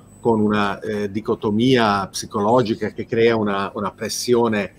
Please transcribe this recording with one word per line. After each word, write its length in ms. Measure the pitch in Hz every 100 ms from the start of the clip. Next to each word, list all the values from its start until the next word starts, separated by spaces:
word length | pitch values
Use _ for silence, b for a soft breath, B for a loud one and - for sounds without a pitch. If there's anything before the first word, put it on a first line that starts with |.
| B -
con 200 | 120 110
una, 400 | 107 104 101 95
eh, 300 | 110 104 101
dicotomia 960 | 104 107 107 117 104 127 127 110 101 95
psicologica 840 | - - 110 104 127 107 113 104
che 160 | - 101
crea 300 | 113 113 113
una, 340 | 104 98 98
una 180 | 110 110
pressione, 800 | - 107 - - 120 117 107 95